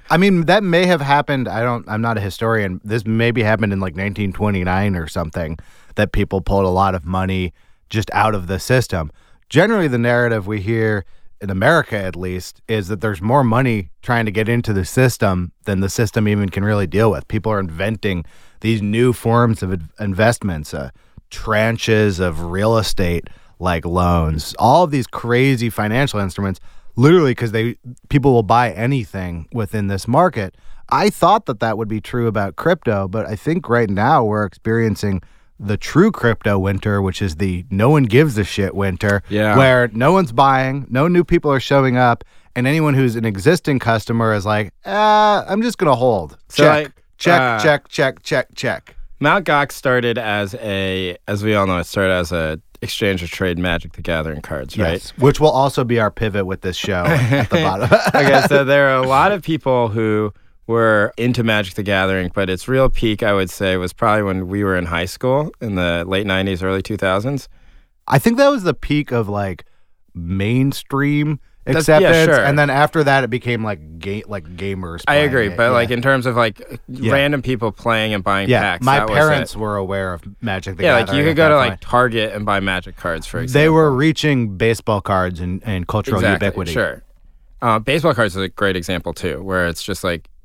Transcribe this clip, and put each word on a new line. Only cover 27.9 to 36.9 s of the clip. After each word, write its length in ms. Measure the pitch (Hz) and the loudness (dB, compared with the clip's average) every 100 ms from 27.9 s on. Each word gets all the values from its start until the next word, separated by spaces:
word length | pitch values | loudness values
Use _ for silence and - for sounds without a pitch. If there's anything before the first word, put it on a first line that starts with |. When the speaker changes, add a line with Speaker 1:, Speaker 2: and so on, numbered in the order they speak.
| 123 - | -20 -2
Speaker 1:
people 240 | 147 135 | 2 4
will 100 | 120 | 4
buy 280 | 98 117 120 | 4 2 2
anything 760 | 82 120 139 104 95 90 85 80 | -2 -2 -2 -4 -8 -8 -8 -8
within 360 | 117 101 107 98 | -8 -6 -4 -4
this 180 | 98 117 | -4 0
market. 480 | 131 180 113 95 - - - - | 2 2 0 -8 -10 -16 -16 -2
I 200 | 135 202 | 0 0
thought 360 | - 170 214 - | 2 2 2 0
that 140 | 107 | -4
that 160 | 113 107 | -4 -2
would 100 | 107 | -4
be 120 | 107 | -6
true 260 | - 123 117 | -4 -2 0
about 300 | 104 98 - | 0 -4 -2
crypto, 520 | 165 185 120 101 95 | 0 0 0 -2 -2
but 180 | 110 - | -4 -6
I 100 | 107 | -6
think 320 | 147 170 - | -4 -4 0
right 200 | 120 107 | 0 2
now 340 | 98 120 151 | 0 2 4
we're 200 | 107 104 | 2 0
experiencing 800 | 104 - 113 117 113 98 104 92 - - _ - | -4 -4 -2 0 0 -2 -2 -4 -6 -18 _ -10
the 180 | 101 101 | -6 -6
true 340 | - 156 214 | 0 4 4
crypto 480 | - 120 107 110 101 | 4 0 0 0 0
winter, 420 | 95 95 107 | 0 -2 -2